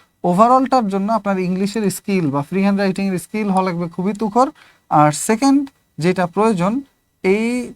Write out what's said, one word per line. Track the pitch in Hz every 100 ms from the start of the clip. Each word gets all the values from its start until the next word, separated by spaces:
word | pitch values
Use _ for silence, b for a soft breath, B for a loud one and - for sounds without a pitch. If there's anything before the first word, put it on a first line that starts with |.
| B _ 175
ওভারঅলটার | 175 233 254 262 262 208
জন্য | 196 202 226
আপনার | 208 190 180
ইংলিশের | 185 196 226 196 -
স্কিল | - 190 151
বা | 143 143
ফ্রি | 185
হ্যান্ড | 202 196
রাইটিংয়ের | 196 190 196 180
স্কিল | - 214 208
হওয়া | 190 185
লাগবে | 170 170
খুবই | 170 185 208
তুখর। | 220 240 277 b b b - 156
আর | 151 147 -
সেকেন্ড | 220 269 277 269 _ _ -
যেটা | 170 185 175 196
প্রয়োজন, | 220 190 185 262 277 _ _ _ 185
এই | 208 226 247 240